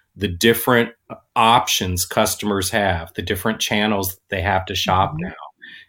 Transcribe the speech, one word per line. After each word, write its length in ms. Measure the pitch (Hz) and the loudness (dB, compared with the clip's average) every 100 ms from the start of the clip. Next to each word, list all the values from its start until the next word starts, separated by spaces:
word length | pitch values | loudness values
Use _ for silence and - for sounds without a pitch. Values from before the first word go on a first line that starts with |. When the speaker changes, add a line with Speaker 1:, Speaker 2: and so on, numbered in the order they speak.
| _ - | _ -6
Speaker 1:
the 120 | 101 | -6
different 640 | 87 113 113 - 120 117 - _ - _ 120 | 2 2 4 4 2 2 -4 _ -20 _ 2
options 680 | 113 117 - - 92 87 - | 4 4 2 -2 -2 -4 -2
customers 640 | - 110 - 104 98 92 | 0 0 -2 -2 -2 0
have, 420 | 110 101 87 82 | 0 0 -2 -4
the 80 | - | -10
different 380 | 92 98 113 107 | -6 -4 -2 -4
channels 560 | - 107 107 101 95 - | -2 0 0 0 -4 -8
that 140 | - | -8
they 120 | 98 | -4
have 240 | 95 95 92 | 0 0 -2
to 100 | 95 | -6
shop 360 | - 92 98 | 0 2 2
Speaker 2:
Mm-hmm. 160 | 151 170 | -2 -8
Speaker 1:
now, 80 | - - _ - - | -10 -18 _ -20 -20